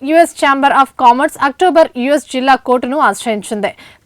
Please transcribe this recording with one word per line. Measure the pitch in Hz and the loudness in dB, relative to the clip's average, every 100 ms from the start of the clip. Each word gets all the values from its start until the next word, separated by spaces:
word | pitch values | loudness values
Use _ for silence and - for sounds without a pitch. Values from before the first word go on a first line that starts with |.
యుఎస్ | 269 320 330 - | 0 2 2 0
Chamber | 294 277 277 247 | -2 0 2 2
of | 269 - | 0 2
Commerce | 254 247 302 - 277 | 2 2 0 -2 -4
అక్టోబర్ | - 370 320 302 247 | 0 0 2 2 0
యుఎస్ | 254 285 - | -2 -2 -2
జిల్లా | 262 262 254 | -4 0 0
కోర్టును | - 247 240 294 247 | 0 -4 -2 -2 -2
ఆశ్రయించింది. | 202 240 208 - 214 202 - - _ | -2 -6 -6 -6 -6 -6 -8 -20 _